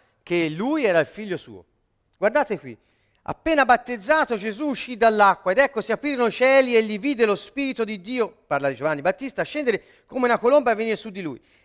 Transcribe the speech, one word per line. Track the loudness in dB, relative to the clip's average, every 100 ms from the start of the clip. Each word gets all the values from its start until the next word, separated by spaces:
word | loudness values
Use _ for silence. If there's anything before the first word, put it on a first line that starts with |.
| _ _
che | -4 -2 0
lui | -2 -2 0 2
era | 2
il | 0
figlio | -4 -8 -10
suo. | -10 -20 -20 _ _ _ _ -4
Guardate | -2 0 -2 -6
qui, | -10 -18 _ _ _ _
appena | -12 -6 0 2 4
battezzato | 2 0 -6 0 0 0 -4
Gesù | -6 -6 -6
uscì | -6 -6 2
dall'acqua | 2 6 4 4 0
ed | 2
ecco | 2 0
si | -4
aprirono | -4 -2 0 0
i |
cieli | 2 4 4 6 4
e |
li | 2 -2
vide | -2 0 2
lo |
Spirito | 0 -4 -6 -6 -4
di | -6 -8
Dio, | -6 -4 -4 -6 -4
parla | -2 -2
di | -2
Giovanni | -4 -2
Battista, | -2 -2 -6 -6
scendere | -6 -4 -2 -4 -6 _ -12
come | -2 0
una | 2
colomba | 4 4 4
e | 0
venire | -2 -4
su | -6
di | -10
lui. | -10 -10 _ _